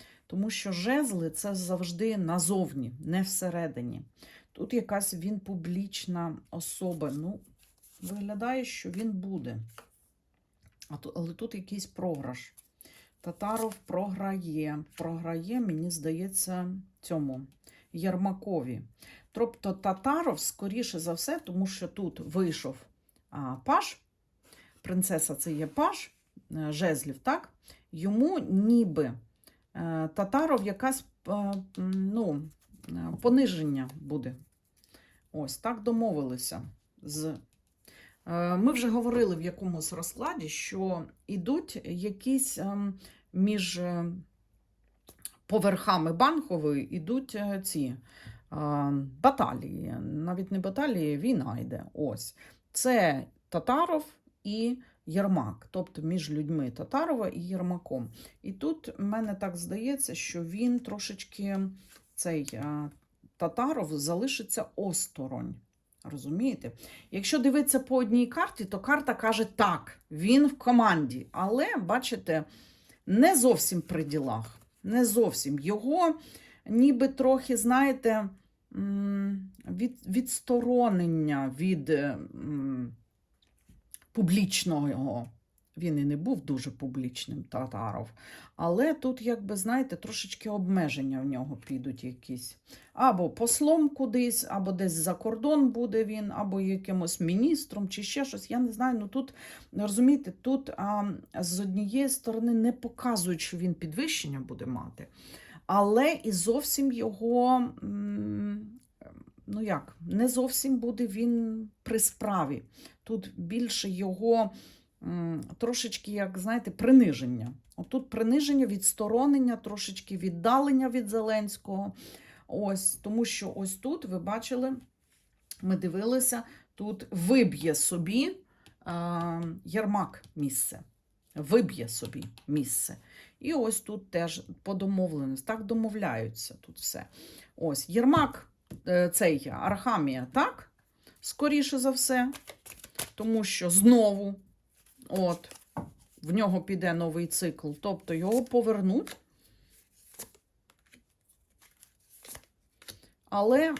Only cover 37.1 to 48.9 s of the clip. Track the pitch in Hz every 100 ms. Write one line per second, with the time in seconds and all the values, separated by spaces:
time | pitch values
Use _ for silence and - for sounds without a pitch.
37.1 | 151 156 147 - _ _ _ _ - -
38.1 | _ - 170 175 180 233 247 240 226 240
39.1 | 240 214 165 175 - 190 165 156 160 170
40.1 | - 269 349 156 - - 190 190 185 -
41.1 | _ - 202 175 294 - - - 175 202
42.1 | 196 254 269 262 - 196 202 202 190 -
43.1 | - _ 180 196 208 180 175 175 175 170
44.1 | 180 - _ _ _ _ _ _ _ -
45.1 | - - - - 208 196 190 - 180 160
46.1 | 170 277 320 - 175 151 143 - 175 156
47.1 | 254 269 208 202 196 190 311 269 123 -
48.1 | - - - _ 147 147 147 143